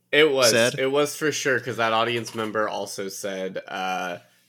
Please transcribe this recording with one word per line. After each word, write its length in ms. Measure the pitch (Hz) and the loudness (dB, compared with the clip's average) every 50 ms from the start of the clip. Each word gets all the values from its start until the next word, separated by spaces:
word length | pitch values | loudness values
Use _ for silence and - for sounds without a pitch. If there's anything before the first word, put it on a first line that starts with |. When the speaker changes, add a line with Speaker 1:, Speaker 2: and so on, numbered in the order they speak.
| _ _ 139 | _ _ 4
Speaker 1:
It 180 | 147 156 151 | 6 6 6
was. 200 | 135 131 123 113 | 6 4 4 6
Speaker 2:
said. 280 | 117 113 117 123 131 139 | 6 6 4 4 2 0
Speaker 1:
It 120 | 131 135 139 | 0 0 2
was 240 | 147 147 143 - | 2 2 0 0
for 160 | - 160 147 139 | -2 -2 -2 -2
sure, 260 | - - 143 127 117 | -2 0 0 0 0
'cause 200 | 123 127 110 110 | -2 -4 -4 -2
that 140 | 113 113 110 | 0 2 2
audience 420 | 113 113 120 120 117 110 110 - | 2 0 0 -2 -4 -4 -6 -6
member 340 | 113 110 107 104 110 107 104 | -6 -4 -2 -2 -2 -2 -2
also 400 | 101 104 101 101 - - 98 95 | -2 -6 -6 -8 -8 -8 -8 -8
said, 540 | - - - 101 95 95 95 95 95 - - | -8 -8 -8 -8 -6 -6 -6 -6 -8 -8 -10
uh, 520 | - - 98 95 92 92 90 92 90 87 85 - _ _ _ _ | -8 -8 -6 -4 -4 -4 -4 -4 -6 -8 -10 -12 _ _ _ _